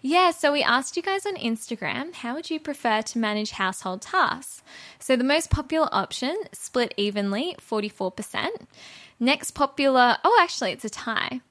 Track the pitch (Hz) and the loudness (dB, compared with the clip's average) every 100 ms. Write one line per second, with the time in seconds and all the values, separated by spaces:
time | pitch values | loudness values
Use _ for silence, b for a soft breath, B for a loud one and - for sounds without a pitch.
0 | 262 349 370 330 294 294 - 240 269 - | 2 4 4 4 2 2 2 2 0 -4
1 | 392 392 403 381 233 226 - 226 165 - | -2 -2 -4 -4 -4 -4 -6 -6 -4 -4
2 | 311 339 240 277 - 311 311 285 240 214 | -6 -8 -8 -8 -6 -6 -6 -4 0 0
3 | 220 233 220 208 214 - 190 190 190 185 | 0 -2 -2 -2 -4 -2 -2 -2 -8 -8
4 | - 381 285 262 - - B B B B | -2 2 2 0 -10 -16 B B B B
5 | - 254 262 302 - 302 294 320 311 - | 0 0 4 2 2 -2 0 0 2 0
6 | 185 - 254 220 - - - 247 233 - | -2 -4 -4 -4 -8 -12 -4 0 0 0
7 | 202 202 202 202 339 - - 220 208 - | -2 0 -2 -2 -4 -8 -6 -4 -4 -4
8 | 185 - - - 311 466 - B B B | -6 -6 -6 -4 -4 -6 -14 B B B
9 | B B 240 294 - - 277 - 277 262 | B B 0 2 -2 0 0 2 4 6
10 | 247 - 349 453 349 - 233 - 214 - | 6 6 6 6 4 0 -4 -4 -8 -6
11 | - 214 - 254 _ | -4 -2 -2 -6 _